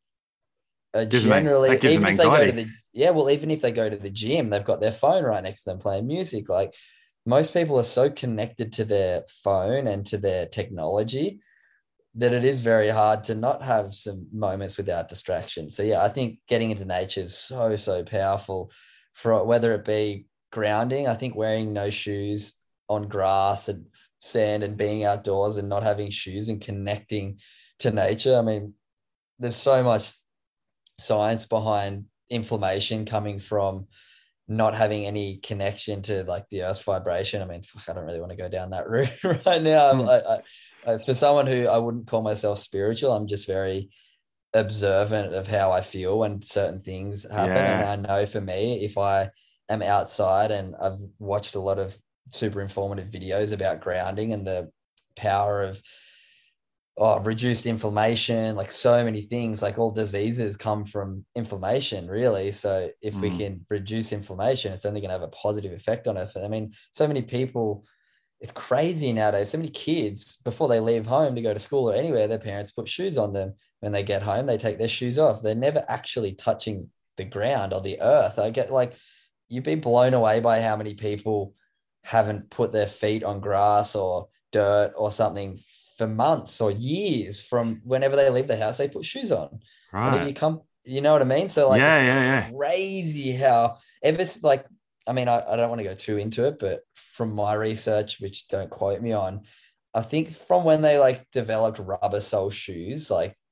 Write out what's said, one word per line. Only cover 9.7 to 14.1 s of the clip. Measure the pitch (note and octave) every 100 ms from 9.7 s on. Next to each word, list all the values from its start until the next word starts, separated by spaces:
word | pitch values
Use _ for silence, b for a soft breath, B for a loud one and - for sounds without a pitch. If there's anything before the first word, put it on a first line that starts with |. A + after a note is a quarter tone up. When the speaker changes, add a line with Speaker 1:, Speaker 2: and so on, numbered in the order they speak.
| C3+ B2+
Speaker 1:
and | G2+ G2
to | G2+
their | G2 F#2 E2+
technology | - F#2+ F2+ D#2+ G2+ A2+ C3 F#3 G3+ b b b b b _ _ A#2
that | A#2+
it | A#2+ B2+
is | C3+
very | A#2 A2+ G#2+
hard | A2 G#2+ A2
to | G#2+
not | A2 A#2+ -
have | C3 A2+ G2+
some | G2+ G#2+